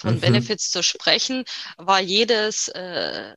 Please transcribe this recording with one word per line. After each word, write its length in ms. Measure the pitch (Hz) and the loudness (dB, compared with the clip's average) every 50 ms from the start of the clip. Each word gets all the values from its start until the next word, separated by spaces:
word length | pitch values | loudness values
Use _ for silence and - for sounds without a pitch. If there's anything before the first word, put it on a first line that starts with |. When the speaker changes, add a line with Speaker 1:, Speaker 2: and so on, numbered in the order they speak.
Speaker 1:
von 200 | - 101 120 120 | -2 0 0 2
Speaker 2:
Mhm. 0 | |
Speaker 1:
Benefits 500 | - 180 226 214 - - 214 190 - - | 4 4 4 4 2 0 -4 -4 -2 -2
zu 120 | - 185 165 | -2 0 0
sprechen, 640 | - - - - - - 226 - - 262 262 247 - - - - - - | 0 -2 0 2 2 2 2 2 0 -2 -4 -4 -6 -10 -12 -12 -14 -16
war 240 | - 165 180 196 190 | -10 0 2 2 2
jedes, 680 | 190 180 190 208 233 214 233 214 214 214 214 - - - | 4 2 2 2 4 4 4 2 2 0 -2 -2 -4 -6
äh, 640 | - - 185 185 175 156 85 73 - - - 98 - | -6 -8 -10 -6 -4 -4 -4 -2 -4 -6 -8 -10 -14